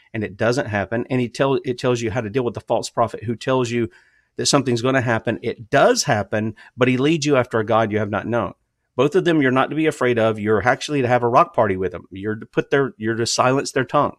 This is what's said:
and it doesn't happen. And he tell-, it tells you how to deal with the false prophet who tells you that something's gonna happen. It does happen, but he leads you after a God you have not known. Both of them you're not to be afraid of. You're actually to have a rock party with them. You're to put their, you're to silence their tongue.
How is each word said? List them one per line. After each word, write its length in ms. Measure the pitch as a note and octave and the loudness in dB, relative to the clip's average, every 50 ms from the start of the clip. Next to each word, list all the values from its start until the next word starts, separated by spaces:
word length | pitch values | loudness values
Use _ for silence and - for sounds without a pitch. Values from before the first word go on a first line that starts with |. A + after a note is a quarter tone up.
| _ _ - | _ _ -8
and 80 | A2+ | -6
it 140 | G#2 - F#2+ | -6 -6 -4
doesn't 320 | - A#2 A2+ B2 C#3 C#3 A2+ | -2 0 0 0 0 -2 -2
happen. 380 | G#2+ G2+ F#2+ - A2 A#2 - - | -2 -4 -2 -2 -4 -4 -4 -2
And 120 | C3+ B2+ | -2 -2
he 80 | B2 A2 | -2 -2
tell-, 320 | - - C#3 C#3 C3+ - - | -2 -2 0 0 0 0 -2
it 140 | C3 A#2+ - | -4 -6 -4
tells 240 | - B2+ B2 A#2 | -2 -2 0 0
you 100 | A#2 G#2+ | -2 -4
how 80 | F#2+ B2+ | -4 -4
to 100 | A2 G#2 | -4 -4
deal 140 | G2+ C3 A#2+ | -4 -4 -2
with 120 | A#2 G#2 | -4 -4
the 40 | A2 | -6
false 300 | - - A#2+ G#2 - - | -4 -2 -2 -2 -2 -4
prophet 340 | - B2 A#2 G#2+ - - G#2 | -2 -2 -2 -2 -2 -6 -8
who 140 | A#2 A#2+ - | -8 -8 -6
tells 340 | - C3+ C3 C3 B2+ A2+ | -2 -2 0 0 0 0
you 180 | A#2+ A#2+ A2+ A2+ - - _ _ _ _ _ _ _ | -2 -2 -2 -4 -6 -10 _ _ _ _ _ _ _
that 120 | - A#2+ - | -6 0 2
something's 340 | - C#3 - C3 A#2+ A2+ | 4 4 4 2 0 0
gonna 180 | A2+ C3 C3+ C3+ | 0 0 0 0
happen. 400 | A2+ B2+ A2+ A2+ - - F#3+ - | 0 0 0 0 0 -2 -4 -4
It 280 | - A#2 - - A2+ - | -4 -6 -8 -8 -4 0
does 340 | - C3+ D#3+ A3 B3+ A#3 - | 2 4 4 4 4 2 0
happen, 520 | D3+ B2 G#2 G2 - A2+ G#2+ G#2+ A2+ - - - - _ | 0 0 -2 -2 -2 -2 -2 -2 -4 -6 -8 -14 -10 _
but 140 | - B2+ B2+ | 0 2 2
he 80 | B2+ A#2+ | 2 2
leads 280 | C3+ D3+ E3+ D#3 C#3 | 2 2 0 0 0
you 120 | D3+ C#3+ B2+ | 2 2 2
after 220 | A#2 - - A2+ | 2 0 0 -2
a 60 | G#2+ | 0
God 280 | G#2 A2 A2 A2+ G#2 G#2 | 2 2 2 2 2 0
you 60 | G#2 | -2
have 100 | G#2+ G2+ | -2 -2
not 180 | A2 F#2+ - G2+ | -4 -4 -4 -2
known. 260 | A#2+ A#2 G2+ E2+ - _ _ _ _ _ _ _ _ | -2 -2 -2 -4 -8 _ _ _ _ _ _ _ _
Both 200 | B2 C3 D3+ - | 0 0 2 2
of 80 | F#3 D3+ | 2 2
them 180 | F3 E3 D#3 | 2 2 2
you're 100 | C3+ C3 | 2 2
not 180 | B2 C3 C3 - | 2 2 2 0
to 80 | C#3 D#3 | 0 0
be 80 | D#3 | 0
afraid 340 | D#3 C#3+ - C3 B2 A#2+ A2+ | 0 0 0 0 2 2 2
of. 200 | A2 A2+ G#2+ G#2+ | 2 2 0 0
You're 280 | G2+ G#2+ A2 G2+ - B2 | 0 0 2 2 2 2
actually 340 | C3+ - - - D3 C#3+ B2 | 0 0 -2 -4 -2 0 0
to 40 | A#2 | 2
have 160 | B2 A#2+ A#2+ | 2 2 2
a 60 | A#2 | 2
rock 240 | A#2+ C#3+ E3+ E3+ - | 4 4 2 2 2
party 240 | - A2 G#2 F#2+ F#2 | 0 0 2 0 -2
with 160 | F#2+ F2+ F2 | -2 -4 -6
them. 140 | E2+ - - | -8 -14 -14
You're 240 | F#2 G2 F#2+ G#2+ G#2+ | -12 -8 -6 -6 -6
to 100 | A2+ A2 | -6 -8
put 240 | - - E3 D#3 - | -6 -4 -4 -2 0
their, 240 | D3+ C#3 C3+ A#2+ - - | 2 0 0 0 -4 -6
you're 180 | G#2+ A2 A2+ | -4 -4 -2
to 100 | A2 A#2 | -2 -2
silence 460 | - - - A#2 B2+ C3 C#3 - - | -2 0 2 2 2 2 0 -2 -2
their 140 | - C3+ B2 | -2 -2 -2
tongue. 320 | - - D3 C3+ - - | 0 0 0 0 0 -2